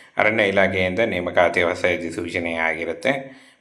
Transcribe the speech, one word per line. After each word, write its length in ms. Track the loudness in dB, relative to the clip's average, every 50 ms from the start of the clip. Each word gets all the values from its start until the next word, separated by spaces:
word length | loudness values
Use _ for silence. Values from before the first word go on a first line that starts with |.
| -20 -12 -2 0
ಅರಣ್ಯ 260 | 0 2 2 2 2
ಇಲಾಖೆಯಿಂದ 540 | 2 4 4 2 2 2 0 0 0 0 0
ನೇಮಕಾತಿಯ 680 | 0 0 0 -2 -4 0 2 4 4 4 4 4 2
ಹೊಸ 200 | 2 0 0 0
ಅಧಿಸೂಚನೆ 720 | -2 -2 -2 -4 -6 -6 -6 -8 -6 -6 -6 -4 -4 -4
ಆಗಿರುತ್ತೆ. 920 | -2 -2 -2 -2 -4 -6 -8 -8 -4 -2 -2 -2 -2 -6 -12 -18 -20 -20 -20 _ _